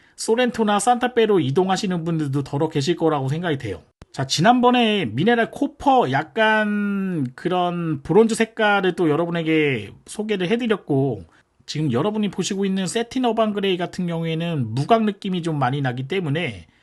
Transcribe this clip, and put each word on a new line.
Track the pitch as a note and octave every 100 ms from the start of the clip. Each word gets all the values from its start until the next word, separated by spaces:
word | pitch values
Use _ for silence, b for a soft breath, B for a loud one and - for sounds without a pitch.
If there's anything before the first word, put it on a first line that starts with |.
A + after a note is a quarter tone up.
| b b
소렌토나 | - A3+ B3 - G#3 G#3
산타페로 | A3+ A#3+ B3 A#3+ A3 G3
이동하시는 | C3+ C#3 F#3 F#3 G3 F3+
분들도 | E3 D#3+ D3 C#3+
더러 | C3+ - D#3+
계실 | D3+ C#3 E3
거라고 | D#3+ D3 C3
생각이 | D#3 F3 C#3
돼요. | G#2+ F2 - _ - -
자, | C3+
지난번에 | - G3 B3 B3 B3 A3+ G#3 C3+
미네랄 | A2+ G3+ A#3+ A3
코퍼 | - C#4+ - C#4 C4 D3+
약간 | C3+ D#3+ A3+ A3 G#3+ G#3+ G#3 G3+ G3 F#3+ E3+ B2+ -
그런 | F3+ F3+ F3 F3 E3 D3+
브론즈 | - F3 A3+
색깔을 | A3+ A3 - G#3+ G3+ F#3 F3
또 | E3
여러분에게 | D3 E3+ E3+ D#3+ D#3 D3 B2 G2 - -
소개를 | - G#3+ G#3 F3
해드렸고, | A#3 B3 G3+ - C#3 C#3 G#2 E2+ b _ _ -
지금 | D3 D#3
여러분이 | A#2 G3 G#3+ G#3
보시고 | - F3 G3
있는 | G3 F#3+ F3+
세틴 | A3+ A#3 C4+ B3
어반 | A3 G#3+
그레이 | G3+ G3 F3+
같은 | F3 - F3+
경우에는 | E3 E3 D#3+ E3+ D#3+ A2+
무광 | A#2+ D3+ A3+ G#3+
느낌이 | G3+ G3 F#3
좀 | D#3+ D3+
많이 | B2 C#3+
나기 | C3+ B2 C3
때문에 | F#3+ D#3+ D3 E3 F#2+ E2 b